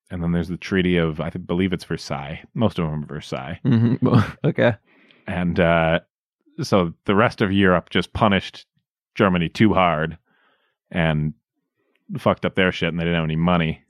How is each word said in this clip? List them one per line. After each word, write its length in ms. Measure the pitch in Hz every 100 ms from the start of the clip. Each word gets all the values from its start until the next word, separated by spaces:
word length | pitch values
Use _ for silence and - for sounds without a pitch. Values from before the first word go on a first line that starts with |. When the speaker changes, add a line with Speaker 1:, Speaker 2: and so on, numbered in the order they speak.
| _
Speaker 1:
and 120 | 92
then 100 | 85
there's 160 | 85 85
the 80 | 85
Treaty 400 | - 98 90 90
of, 220 | 82 78
I 100 | 80
th-, 160 | 90 90
believe 260 | 87 95
it's 120 | 87
Versailles. 580 | - 82 - 71 71 82 -
Most 240 | - 113 -
of 80 | 82
them 140 | 76
are 40 | 73
Versailles. 540 | 73 - 67 65 85
Speaker 2:
Mm-hmm. 420 | - 120 117 110 123 117 104 -
<laughs> 60 | 147
Okay. 260 | - 120 113 _ _ _ _ -
Speaker 1:
And, 320 | 90 90 85
uh, 420 | 85 85 80 82 - _ _ _ _ -
so 300 | 147 107 87 - -
the 80 | 101
rest 240 | 117 -
of 80 | 107
Europe 380 | 98 98 90 -
just 220 | 95 90
punished 540 | - 113 95 - - - _ _ _ _
Germany 340 | - 104 90 82
too 260 | - 110
hard 420 | 92 90 78 80 85 _ _ _ _ _ _ _
and 420 | 90 80 78 76 76 _ _ _ _ _ _ _ 170
fucked 280 | - 95 90
up 80 |
their 160 | - 92
shit, 180 | - 85
and 80 | 80
they 40 |
didn't 120 | 85 85
have 80 |
any 120 | 80 78
money. 460 | 85 90 80 82 _